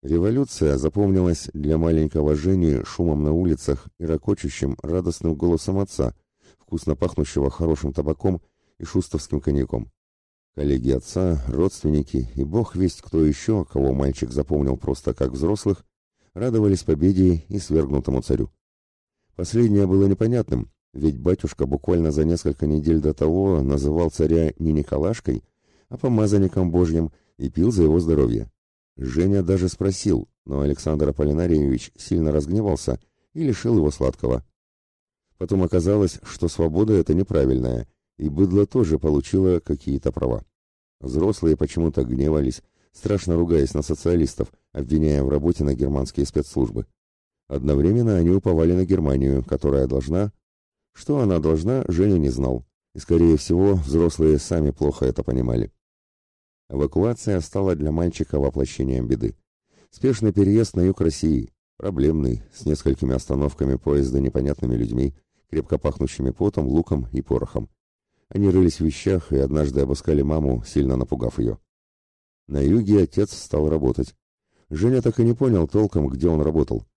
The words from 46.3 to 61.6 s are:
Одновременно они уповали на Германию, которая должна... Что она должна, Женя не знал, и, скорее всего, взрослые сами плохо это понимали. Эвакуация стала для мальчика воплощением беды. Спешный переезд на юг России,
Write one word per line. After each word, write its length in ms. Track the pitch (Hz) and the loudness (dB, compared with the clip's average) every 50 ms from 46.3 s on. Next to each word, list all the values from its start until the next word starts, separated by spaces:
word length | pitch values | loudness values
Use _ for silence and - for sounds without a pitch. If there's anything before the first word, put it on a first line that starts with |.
| - 76 71 - - 71 65 57 50 57 - _ _ _ _ _ _ _ _ _ _ _ _ | -2 -4 -4 -4 -2 -2 -2 -2 -2 -8 -10 _ _ _ _ _ _ _ _ _ _ _ _
Одновременно 680 | _ 71 69 64 71 73 69 73 87 104 120 120 113 104 | _ -8 -4 0 0 2 2 2 2 2 2 2 2 2
они 120 | 90 82 85 | 2 4 4
уповали 440 | 90 98 - - 87 80 80 82 90 | 2 2 2 0 2 2 2 2 2
на 120 | 90 92 | 2 2
Германию, 580 | 87 95 90 80 71 67 67 67 67 67 67 62 | 0 0 0 2 0 0 2 2 2 0 0 0
которая 440 | - - 65 - 71 69 69 67 | -2 -4 -2 0 0 2 2 0
должна... 440 | 64 65 67 64 69 80 90 104 104 - _ _ _ _ _ _ _ _ _ _ _ _ | 0 0 -4 -2 -2 -2 -2 -2 -4 -6 _ _ _ _ _ _ _ _ _ _ _ _
Что 280 | - - - 147 143 | -16 -6 -4 0 0
она 180 | 123 101 92 82 | 2 2 2 2
должна, 440 | 73 78 80 78 82 104 127 135 - | 2 2 2 2 2 0 -2 -2 -2
Женя 320 | - 90 80 95 104 98 85 | -2 0 2 2 4 4 2
не 100 | 76 69 | 2 0
знал, 360 | 62 62 67 64 64 60 62 _ _ _ _ _ _ | 0 0 -2 -2 -2 -4 -6 _ _ _ _ _ _
и, 60 | - | -18
скорее 360 | - - 85 82 85 85 80 | -4 0 4 4 6 6 6
всего, 360 | 73 - - 82 87 95 101 98 | 4 2 0 2 2 4 4 2
взрослые 640 | 92 76 69 71 82 85 85 - - 78 78 78 | 2 0 0 0 2 2 2 2 2 4 4 4
сами 320 | 73 - - 92 82 76 73 | 2 0 -2 -2 0 0 0
плохо 360 | 65 - 73 71 69 - 69 | -2 0 -2 -2 0 0 -2
это 180 | 64 62 - - | -2 -2 -4 -4
понимали. 480 | - 62 64 62 62 58 58 55 - _ _ _ _ _ _ _ _ _ _ _ _ _ _ _ _ _ _ _ _ | -2 -2 -2 0 0 0 -2 -2 -4 _ _ _ _ _ _ _ _ _ _ _ _ _ _ _ _ _ _ _ _
Эвакуация 680 | 67 67 73 71 - 80 95 117 120 - - 110 101 90 | -4 -4 -4 -2 0 0 0 0 -2 -4 -4 -4 -4 -4
стала 340 | 78 - - 101 98 95 90 | -4 -4 -6 -4 -2 0 -2
для 160 | 73 73 76 | 0 -2 -2
мальчика 480 | 76 85 85 87 80 - 78 - - 73 | -2 0 -2 -2 -2 -4 -6 -2 -2 0
воплощением 640 | 69 67 69 73 67 64 - - 65 65 65 64 60 | 0 0 0 -2 -4 -4 -4 -4 -4 -2 -2 -2 -2
беды. 300 | 58 64 58 55 57 55 _ _ _ _ _ _ _ _ _ _ _ | -2 -2 -2 -2 -6 -6 _ _ _ _ _ _ _ _ _ _ _
Спешный 420 | _ - - 131 127 - 110 107 | _ -4 -2 -2 0 2 0 0
переезд 420 | 87 101 101 95 101 110 113 - - | 2 4 4 4 4 2 2 0 0
на 60 | 92 | 0
юг 220 | 87 92 95 - | 2 2 2 2
России, 500 | - 82 76 - - 80 78 64 55 - _ _ | 0 -2 0 0 0 0 0 0 -2 -6 _ _